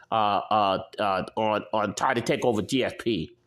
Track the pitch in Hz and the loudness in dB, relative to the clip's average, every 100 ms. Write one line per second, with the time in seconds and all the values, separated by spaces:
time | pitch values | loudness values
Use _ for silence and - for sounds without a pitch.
0 | - 110 104 98 - 107 98 92 - - | -2 0 2 0 2 2 4 2 -2 -2
1 | 104 92 - - 110 104 - 110 104 - | 0 0 -2 -2 0 0 0 -2 -2 0
2 | 139 123 117 135 123 107 98 135 101 - | 0 0 0 0 0 0 0 -2 -2 -4
3 | 120 98 78 - | -2 -2 -4 -12